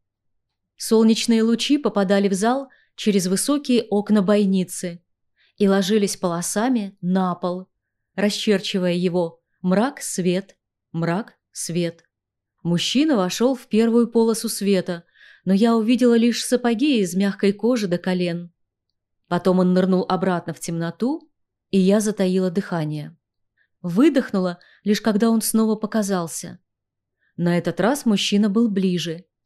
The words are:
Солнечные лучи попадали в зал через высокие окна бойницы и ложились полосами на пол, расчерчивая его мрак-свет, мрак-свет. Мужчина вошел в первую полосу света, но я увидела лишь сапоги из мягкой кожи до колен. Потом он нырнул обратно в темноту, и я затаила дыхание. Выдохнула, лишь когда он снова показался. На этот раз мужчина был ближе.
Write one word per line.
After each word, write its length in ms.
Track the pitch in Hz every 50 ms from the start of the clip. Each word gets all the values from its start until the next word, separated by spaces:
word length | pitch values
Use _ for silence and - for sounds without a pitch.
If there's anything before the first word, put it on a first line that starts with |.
| _ _ _ _ _ _ _ _ _ _ _ _ _ _ _
Солнечные 640 | - - - 226 220 226 220 226 - - - 233 220
лучи 360 | 220 226 233 226 - - 285 294
попадали 500 | 294 208 - 208 196 190 202 196 202 196
в 40 |
зал 360 | 196 180 208 233 254 277 269 269 _ _ _ _ _
через 320 | - - 214 196 202 170
высокие 560 | 185 196 185 - - 285 285 285 - 247 226 -
окна 380 | - 202 208 202 - 214 214
бойницы 800 | 185 180 208 208 208 190 190 190 180 - - - - 175 170 175 _ _ _ _ _ _ _ _ _ _ _
и 120 | - 208 196
ложились 480 | 196 196 190 175 220 214 202 190 -
полосами 800 | - - 180 170 170 175 - - 202 220 262 262 226 202 196 - _
на 320 | 180 175 185 190 185 180 175
пол, 340 | 175 - 180 180 185 185 _ _ _ _ _ _ _ _ _ -
расчерчивая 800 | - 208 208 202 - - 214 202 185 190 - - 190 180 180 175
его 460 | 175 180 180 165 180 170 165 - _ _ _ _ _
мрак-свет, 920 | - 180 185 196 226 277 285 - - - - - 175 180 175 185 190 - - _ _ _ _ _ _ _
мрак-свет. 1120 | - 165 165 160 170 196 233 - _ _ _ _ - - - - 160 175 175 165 165 _ _ _ _ _ _ _ _ _ _ _ _ _
Мужчина 540 | - 165 175 170 - - - 247 311 320 277
вошел 380 | 208 185 180 - - 226 262 269
в 120 | 240 -
первую 420 | - - 214 226 233 226 240 233 233
полосу 400 | - 233 226 226 220 220 - 226
света, 560 | - - 202 196 196 180 175 - 175 170 - _ _ _ - - - _ -
но 100 | 180 190
я 220 | 196 233 233 233
увидела 380 | 226 214 220 254 220 254 240 233
лишь 300 | 233 226 240 214 - -
сапоги 560 | - 254 247 247 240 233 214 277 311 269 220
из 140 | 196 175 180
мягкой 380 | 185 202 196 196 - - 202
кожи 340 | 202 202 - 233 254 233 208
до 120 | 175 175 175
колен. 540 | - 190 185 180 180 175 170 175 175 175 _ _ _ _ _ _ _ _ _ _ _ _ _ _ _ -
Потом 320 | 175 175 - 190 180 185
он 120 | 180 180
нырнул 320 | 180 185 190 185 185 180 190 -
обратно 440 | 185 180 185 190 180 170 - 170
в 80 | 151 -
темноту, 720 | - - 170 165 165 165 170 - 220 254 311 339 - _ _ _ _ _ _ _ _ _
и 80 | - 196
я 220 | 185 190 196 220
затаила 500 | 202 214 202 - 190 185 185 190 185 185
дыхание. 640 | 170 202 196 - 185 165 151 151 151 151 147 160 170 _ _ _ _ _ _ _ _ _ _ _ _ _
Выдохнула, 800 | - 180 170 202 277 330 269 277 - - - 190 185 180 175 - _ _ _ _ -
лишь 160 | 202 214 202
когда 300 | - 226 202 202 233 226
он 100 | 226 226
снова 360 | - - - 220 220 220 214
показался. 800 | 214 220 208 - 220 208 190 202 180 170 160 - - - 165 - - _ _ _ _ _ _ _ _ _ _ _ _ _ _ _
На 200 | - 170 175 175
этот 240 | 175 170 175 165 -
раз 240 | 180 220 285 285 -
мужчина 460 | 233 202 196 - - 202 202 214 214
был 180 | 190 233 240 226
ближе. 560 | 196 196 185 190 180 175 151 170 160 175 - _ _ _ _